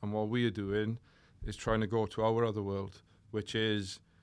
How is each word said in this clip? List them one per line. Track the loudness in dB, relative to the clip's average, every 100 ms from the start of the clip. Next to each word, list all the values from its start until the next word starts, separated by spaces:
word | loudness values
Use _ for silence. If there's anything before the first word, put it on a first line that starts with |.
And | -2
what | 0 0
we | 2 0
are |
doing | 0 -2 0 0 -2 -8 -20 -20 -10
is | -8 -6
trying | 0 2
to | 2
go | 2 0
to | 2
our | 2 4
other | 2 0
world, | -2 -2 -4 -10 -20 -20 -8
which | -6 -2
is, | 0 2 2 -2 -8 _ _